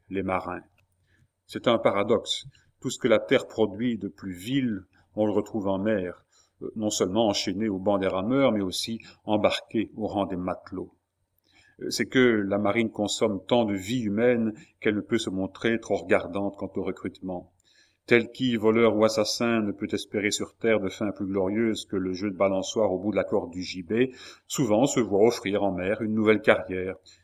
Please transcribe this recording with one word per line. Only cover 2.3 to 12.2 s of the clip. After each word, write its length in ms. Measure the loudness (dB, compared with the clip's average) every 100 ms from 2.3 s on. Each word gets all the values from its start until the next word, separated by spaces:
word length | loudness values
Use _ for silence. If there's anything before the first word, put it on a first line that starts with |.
| -8 -10 -20 _ _
Tout 80 | -10
ce 80 | -2
que 80 | 2
la 100 | 2
terre 300 | 4 2 2
produit 500 | -2 -2 0 -4 -4
de 100 | -8
plus 260 | -10 -12
vil, 500 | -10 -4 -2 0 -4 -10 _ _
on 100 | -2
le 60 | 0
retrouve 360 | 0 -2 -2 -2
en 120 | 0
mer, 440 | 0 0 -2 -10 _ _ _ _
euh, 100 | -12
non 160 | -6 -4
seulement 360 | 0 0 2 2
enchaîné 400 | 0 -2 -2 -2
au 120 | -2
banc 180 | 0 0
des 100 | 0
rameurs, 440 | -2 0 2 2
mais 100 | 2
aussi 380 | -2 -4 -8 -10 -14 -12
embarqué 640 | -2 2 2 0 -4 -4 -4
au 100 | -6
rang 220 | -4 -2 -2
des 80 |
matelots. 580 | -4 -6 -6 -10 -12 -12 _ _ _ _ _ _ _ _ -12
Euh, 80 | -6
c'est 160 | -4
que 140 | 0
la 400 | 4